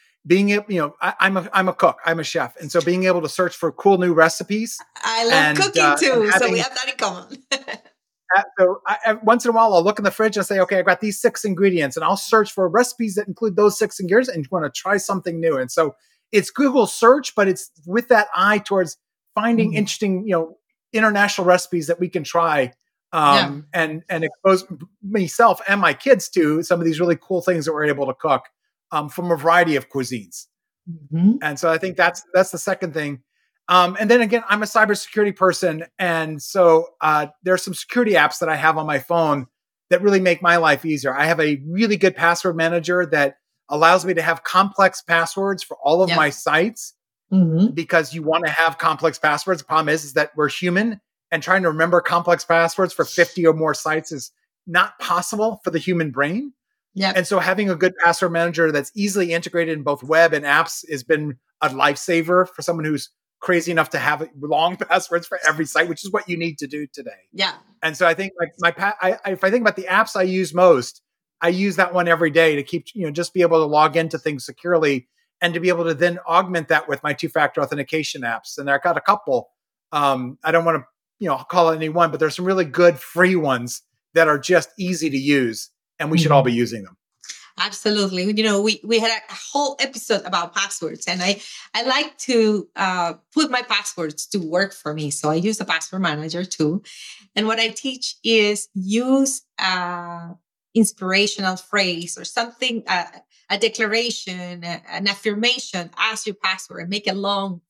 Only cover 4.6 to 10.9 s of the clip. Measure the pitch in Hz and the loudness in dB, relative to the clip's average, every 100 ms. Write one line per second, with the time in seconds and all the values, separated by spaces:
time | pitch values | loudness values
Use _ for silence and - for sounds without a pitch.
4.6 | 233 - - - 226 226 233 - 151 147 | -6 -10 -16 -8 -4 -2 2 4 4 2
5.6 | 381 - - - 269 247 208 190 240 180 | 0 2 2 4 2 2 2 2 2 0
6.6 | 262 247 269 262 202 180 - 277 _ 269 | -2 -6 -8 -4 -6 -6 -16 -20 _ -8
7.6 | - 226 _ _ _ _ - 190 202 196 | -8 -16 _ _ _ _ 0 0 0 2
8.6 | 185 196 196 - 226 220 220 240 240 226 | 2 2 -4 -2 -2 2 2 2 2 2
9.6 | 226 180 185 208 202 - 214 208 180 196 | 4 4 2 0 -2 0 0 0 -2 0
10.6 | 180 190 185 | 0 2 2